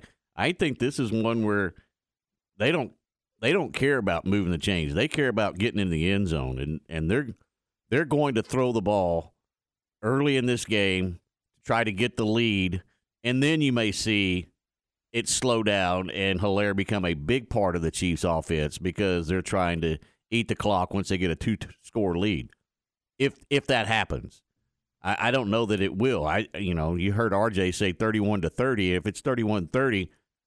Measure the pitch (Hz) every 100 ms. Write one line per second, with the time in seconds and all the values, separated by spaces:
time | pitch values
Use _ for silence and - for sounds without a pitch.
0 | - _ _ - 120 180 165 127 123 143
1 | 120 110 113 117 107 104 92 - _ _
2 | _ _ _ _ _ - 113 165 123 _
3 | _ _ _ - 113 185 139 - 135 139
4 | 98 82 - 101 90 85 104 92 73 76
5 | 147 - 135 110 101 87 117 98 95 80
6 | 85 98 98 78 65 65 71 78 - 82
7 | 80 120 131 - _ _ _ _ - 127
8 | 156 147 143 113 104 131 127 113 95 104
9 | 87 85 82 _ _ _ _ _ _ -
10 | 107 135 143 135 123 120 - 107 98 92
11 | 92 87 _ _ _ _ - 117 110 98
12 | 123 - 110 113 117 101 92 90 - _
13 | _ _ 117 127 143 160 143 120 110 90
14 | 110 107 95 90 85 _ _ _ _ _
15 | _ 117 113 - 127 117 107 101 90 92
16 | 92 - 98 90 101 98 104 98 98 104
17 | 90 80 73 127 117 113 98 87 82 -
18 | 92 82 90 82 - 80 76 - 92 87
19 | 98 90 78 92 - 98 87 85 80 78
20 | - _ - 117 110 - 104 95 92 98
21 | 92 95 90 80 - 104 - - - 117
22 | 98 85 104 82 62 _ _ _ _ _
23 | _ - 139 - - 143 - 123 104 110
24 | 95 65 - - _ _ _ _ _ _
25 | 92 104 113 131 107 113 110 104 98 95
26 | 131 107 76 92 110 - 95 85 78 87
27 | 95 101 117 98 113 98 92 87 98 87
28 | 110 110 101 104 80 - 131 117 90 90
29 | 104 - 139 123 110 107 82 127 131 104
30 | 90 _ _ _